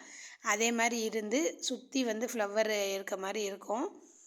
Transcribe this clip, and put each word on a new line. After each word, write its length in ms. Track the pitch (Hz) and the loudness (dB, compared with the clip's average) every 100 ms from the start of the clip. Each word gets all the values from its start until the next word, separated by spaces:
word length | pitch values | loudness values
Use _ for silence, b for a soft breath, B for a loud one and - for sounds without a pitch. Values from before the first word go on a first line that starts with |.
| B B B B | B B B B
அதே 300 | 226 208 226 | 2 4 4
மாதிரி 300 | 233 233 233 | 4 4 2
இருந்து 640 | 220 220 214 240 339 - | 0 -2 0 2 2 -2
சுத்தி 400 | - 254 - 277 | -4 -6 -4 0
வந்து 220 | 247 220 240 | 0 0 -2
ஃப்ளவர் 680 | 240 202 208 214 214 196 | -2 0 2 2 2 0
இருக்க 240 | 196 196 196 | -2 -4 -4
மாதிரி 240 | 190 208 | -4 -2
இருக்கும். 600 | 202 196 - 214 359 - B B | -4 -4 -4 -2 -2 -6 B B